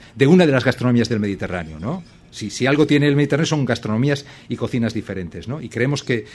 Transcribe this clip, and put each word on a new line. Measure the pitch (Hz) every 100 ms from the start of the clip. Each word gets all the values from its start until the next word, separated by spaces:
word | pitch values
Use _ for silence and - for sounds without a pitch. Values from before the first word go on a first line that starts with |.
| -
de | - 131
una | 185 165
de |
las | 131
gastronomías | 123 - 123 120 117
del | 110
Mediterráneo, | 104 95 95 90 80 78
¿no? | 101 185 - - -
Si, | - 107
si | - 127
algo | 147 156
tiene | 147 147
el | 143
Mediterráneo | 143 147 165
son | 156
gastronomías | 123 120 107 107 143 139 - - -
y |
cocinas | 120 120 127 113
diferentes, | 107 95 95 87 87 98
¿no? | 151
Y | 120
creemos | 113 131 143
que, | - 117 -